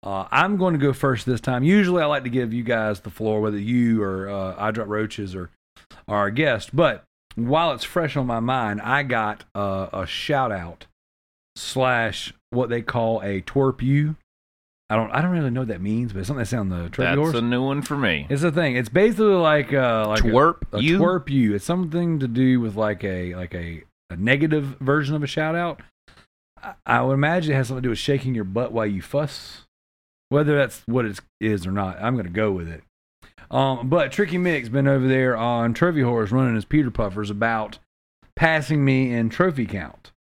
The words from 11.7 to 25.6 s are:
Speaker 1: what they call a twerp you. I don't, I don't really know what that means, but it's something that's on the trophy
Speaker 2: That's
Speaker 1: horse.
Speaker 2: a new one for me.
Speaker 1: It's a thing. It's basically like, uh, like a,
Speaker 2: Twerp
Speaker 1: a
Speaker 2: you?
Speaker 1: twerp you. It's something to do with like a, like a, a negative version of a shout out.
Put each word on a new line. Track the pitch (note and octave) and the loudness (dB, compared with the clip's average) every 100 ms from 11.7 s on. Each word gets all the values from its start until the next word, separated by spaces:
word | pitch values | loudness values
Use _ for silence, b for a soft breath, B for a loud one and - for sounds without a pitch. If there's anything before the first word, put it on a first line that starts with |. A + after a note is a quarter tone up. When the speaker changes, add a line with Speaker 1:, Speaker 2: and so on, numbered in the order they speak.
| C3 B2+ A#2+ A2+ G2 - - _ | 0 2 2 0 -4 -12 -16 _
Speaker 1:
what | B2 A#2+ | -2 0
they | A#2 | -2
call | A2+ A#2+ A2+ A2+ | -2 -2 0 0
a | G2 G2 | -2 -6
twerp | F2+ C#3 C3+ C3 | -2 0 2 0
you. | B2+ C#3 D3+ D#3 _ _ _ _ _ _ _ | 2 2 2 -4 _ _ _ _ _ _ _
I | |
don't, | A2 A2 | -2 0
I | B2+ | 0
don't | F3 | 0
really | F3 C#3 | 2 0
know | A#2+ | -2
what | B2 | -4
that | F#2+ | -4
means, | G2 A2 A#2+ | -2 -2 -2
but | F#2+ | -4
it's | F#2 | -6
something | C#3 | -4
that's | G#2+ | -2
on | B2 F#2+ | -2 -2
the | F2+ E2+ | -4 -6
trophy | - B2 | -2 0
Speaker 2:
That's | C#3+ | 2
Speaker 1:
horse. | D#3 | 2
Speaker 2:
a | C3 | 0
new | A#2 B2 | 0 0
one | C3 C#3 | 0 -2
for | C3+ C#3+ | -2 -2
me. | B2 D#2 C#2+ | 0 0 -2
Speaker 1:
It's | C#3 | 0
a | E3+ | 0
thing. | D#3 D#3+ B2 | 2 0 0
It's | A2+ | 0
basically | D#3 G#3+ G3+ G#3+ | 2 2 4 4
like, | F#3+ E3 D3+ C#3+ | 6 4 2 2
uh, | C#3 B2+ A2+ G#2+ | 2 2 2 2
like | G#2+ | 4
a, | A2 | 4
Speaker 2:
Twerp | A2+ D#3 E3+ - | 6 6 2 -4
Speaker 1:
a | G#2 | 0
Speaker 2:
you? | C3+ F3+ | 2 4
Speaker 1:
twerp | F3 F#3 C#3 | 4 2 0
you. | C#3 A2+ G2+ | 2 2 2
It's | |
something | - F3 F3+ E3 F3 D#3+ | 0 -2 0 -2 0 0
to | C3 | -2
do | A#2 C3 B2+ | 2 4 4
with | A2+ G2+ | 2 0
like | G#2+ G2+ | -2 0
a, | G2+ F#2 F2+ | -4 -4 -6
like | F2 F2+ | -8 -8
a, | F#2 E2+ E2 - _ _ | -8 -8 -10 -16 _ _
a | E2+ | -4
negative | G#2 C#3 D#3 D3+ C#3 C3+ | 0 2 2 0 -2 -6
version | C3+ D3 C#3 D3+ | 0 0 0 -2
of | |
a | D3 | -4
shout | - D#3 | -4 -2
out. | E3 | -2